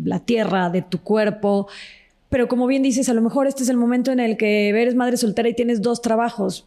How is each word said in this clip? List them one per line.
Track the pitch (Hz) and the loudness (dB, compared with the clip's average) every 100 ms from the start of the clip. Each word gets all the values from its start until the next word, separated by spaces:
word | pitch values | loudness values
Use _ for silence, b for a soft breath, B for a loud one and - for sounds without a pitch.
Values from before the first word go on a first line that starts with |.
la | 160 180 | -4 -4
tierra, | - 226 196 190 175 | 0 0 0 0 0
de | 180 | -2
tu | - 175 | -4 -6
cuerpo. | - 214 214 208 202 202 196 B B B B _ _ | -2 0 0 0 0 0 -2 B B B B _ _
Pero | 262 240 | -2 0
como | 247 254 | 0 2
bien | 269 | 2
dices, | 269 240 247 | 2 0 0
a | |
lo | 233 | 2
mejor | 226 277 269 | 2 2 0
este | 269 | 0
es | 254 | 0
el | 247 | 0
momento | 233 247 254 | 2 2 0
en | 254 | 0
el | 226 214 | 0 0
que | 214 208 208 | 0 2 2
eres | 214 240 247 | 2 2 2
madre | 247 247 | 0 0
soltera | 226 233 233 | 0 0 0
y | |
tienes | 240 240 233 | 0 0 0
dos | 226 233 | 0 -2
trabajos. | 226 226 233 214 190 - | 0 0 0 -2 -4 -6